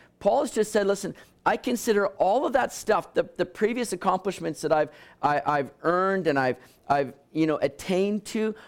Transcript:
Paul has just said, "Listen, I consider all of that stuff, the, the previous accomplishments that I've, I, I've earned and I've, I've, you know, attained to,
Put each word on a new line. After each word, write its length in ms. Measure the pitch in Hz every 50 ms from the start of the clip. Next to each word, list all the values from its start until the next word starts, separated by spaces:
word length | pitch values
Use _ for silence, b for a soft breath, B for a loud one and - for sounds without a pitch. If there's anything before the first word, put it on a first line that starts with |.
| B B B _
Paul 240 | - 202 226 262
has 100 | 311 247
just 200 | - 226 214 214
said, 160 | - 220 202 196
"Listen, 260 | 202 190 - 170 147 B B B B B _
I 100 | - 208
consider 520 | 240 - 277 240 233 - 254 214 202 202 -
all 400 | - - 156 180 202 262 370 330
of 60 | 240
that 200 | 262 240 - -
stuff, 400 | - - - 214 180 165 - -
the, 160 | 190 170 - - -
the 80 | 214
previous 480 | - - - 214 202 240 254 240 214 -
accomplishments 680 | 175 - 196 180 185 - 202 185 - 190 165 156 -
that 100 | - 151
I've, 180 | 160 156 151 143 B B B B B B
I, 220 | - 143 147 147 -
I've 260 | - 147 143 139 120 - _ -
earned 420 | 156 175 180 190 190 196 190 175
and 140 | 160 143 139
I've, 180 | 131 127 123 - B B B B _ -
I've, 240 | 139 143 143 127 120 - _ _ -
you 120 | 156 160
know, 120 | 156 151 -
attained 640 | - 147 - - - - 190 180 196 202 208 214 -
to, 300 | - - 226 220 220 214 B B